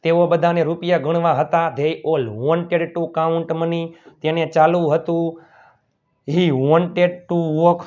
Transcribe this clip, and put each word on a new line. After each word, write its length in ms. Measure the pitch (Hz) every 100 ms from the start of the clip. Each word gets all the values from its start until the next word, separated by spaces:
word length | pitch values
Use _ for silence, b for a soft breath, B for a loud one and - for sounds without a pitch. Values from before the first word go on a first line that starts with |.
તેઓ 240 | 165 170 175
બધાને 360 | 170 170 170
રૂપિયા 360 | 156 170 170 175
ગણવા 360 | 139 170 170
હતા. 380 | 139 156 170 165 131
They 160 | 151
all 360 | 160 151 156 117
wanted 580 | 107 135 170 175 175 165
to 140 | 170
count 580 | 165 165 160 165 165 165
money. 340 | 165 170 165 165 B B
તેને 240 | 151 165 156
ચાલવું 480 | 156 156 175 165
હતું. 480 | 156 160 170 165 165 B B B B _ _ _ _ -
He 200 | 160 175
wanted 580 | 135 135 165 175 175 175
to 540 | 175 - 175 165 156
walk. 220 | 170 175